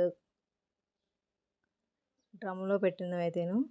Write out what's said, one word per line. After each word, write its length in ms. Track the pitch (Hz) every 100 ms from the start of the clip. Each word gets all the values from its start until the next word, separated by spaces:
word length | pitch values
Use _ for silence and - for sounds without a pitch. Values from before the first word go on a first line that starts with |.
| 175 - _ _ _ _ _ _ _ _ _ _ _ _ _ _ _ _ _ _ _ _ _
డ్రమ్‌లో 420 | 185 202 185 190 196
పెట్టినవి 460 | 190 180 180 175 170
అయితేను. 320 | 175 170 214 285